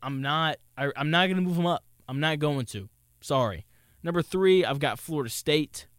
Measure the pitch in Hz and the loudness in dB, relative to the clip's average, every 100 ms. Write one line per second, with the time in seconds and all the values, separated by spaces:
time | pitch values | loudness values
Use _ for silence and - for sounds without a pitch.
0 | 131 135 135 156 160 135 _ - 139 - | -6 -4 -2 0 0 -2 _ -4 -4 -2
1 | 151 170 185 185 180 170 175 165 _ _ | 0 2 2 2 0 2 2 0 _ _
2 | - 135 156 151 147 139 120 107 101 _ | -8 -2 -2 0 0 -2 -4 -8 -12 _
3 | _ _ - 135 117 87 - _ _ _ | _ _ -2 0 0 -4 -12 _ _ _
4 | 165 175 - 190 190 185 131 139 143 110 | -4 -2 0 2 6 6 4 0 -2 -4
5 | - 156 120 - - 147 147 - - | -6 -4 -4 -6 0 0 0 -8 -18